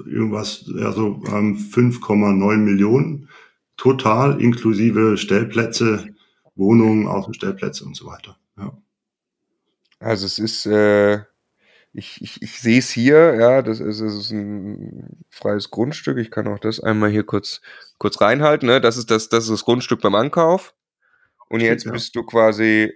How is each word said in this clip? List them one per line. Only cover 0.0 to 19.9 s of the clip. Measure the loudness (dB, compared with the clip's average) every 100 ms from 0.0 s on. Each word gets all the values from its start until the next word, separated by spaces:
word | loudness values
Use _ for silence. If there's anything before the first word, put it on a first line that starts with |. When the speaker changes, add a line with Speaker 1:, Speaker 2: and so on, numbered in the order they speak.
Speaker 1:
irgendwas, | -10 -6 -4 -4 -8 -12 -12 -6
also, | -6 -4 -4 -6 -6
ähm, | -2 -2 -2
fünf | -4 0 0 0
Komma | 0 2 2
neun | 2 2 2
Millionen | 2 2 4 2 0 -6 -14 -20 -20 _ _ 0
total, | 2 2 2 2 2 2
inklusive | 2 2 0 2 2 2 2 0
Stellplätze, | 0 0 0 -2 -4 -2 -2 -2 -6 -18 _ _ _ -2
Wohnungen, | 4 6 6 2 0
Außenstellplätze | -4 -8 -8 -8 -8 -10 -10
und | -14 -18
so | -18
weiter. | -20 -20 -20 _ -16
Ja. | -16 -16 _ _ _ _ _ _ _ _ _ _ _ _
Speaker 2:
Also | -4 -4 -4
es | -6
ist, | -6 -6 0
äh, | 2 4 4 4 2 -4 _ _ _ _ _ _
ich, | -18 -18 -18
ich, | -18 -16
ich | -16 -6
seh's | 0 2 0
hier, | 0 4 6 6 6
ja, | 4 4
das | 0 -4
ist, | -6 -6
das | -6
ist | -6 -8
ein | -8 -8 -10 -10 -12 -14 -16 -18 -20 -20
freies | -8 -6 -4 -6
Grundstück. | -4 -4 -4 -6 -6
Ich | -6
kann | -6 -6
auch | -6
das | -6 -4
einmal | -4 0 0
hier | 0
kurz, | -2 -4 -6 -12 -18 -20 -20 _
kurz | -6 2
reinhalten, | 2 4 2 2 2
ne? | 4
Das | 2 0
ist | -2
das, | -2 0
das | -2
ist | 0
das | -2
Grundstück | 0 0 0